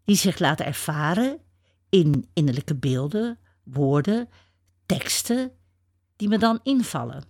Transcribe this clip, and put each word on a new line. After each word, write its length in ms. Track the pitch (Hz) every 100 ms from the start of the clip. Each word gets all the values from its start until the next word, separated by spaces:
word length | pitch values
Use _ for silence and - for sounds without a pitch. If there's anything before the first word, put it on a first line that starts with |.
die 120 | - 202
zich 220 | 196 -
laat 220 | 156 156
ervaren 800 | - 131 - 151 151 180 262 311 _ _ _ _ _
in 420 | 190 151 139 -
innerlijke 420 | - 147 127 -
beelden, 640 | 139 135 127 143 214 233 233 _ _
woorden, 640 | - 131 139 143 147 226 240 _ _ _ _ _ -
teksten 680 | 185 - - - 240 254 - _ _ _ _ _ _
die 120 | 208
me 100 | 214
dan 220 | 226 233
invallen. 640 | - 269 220 151 120 139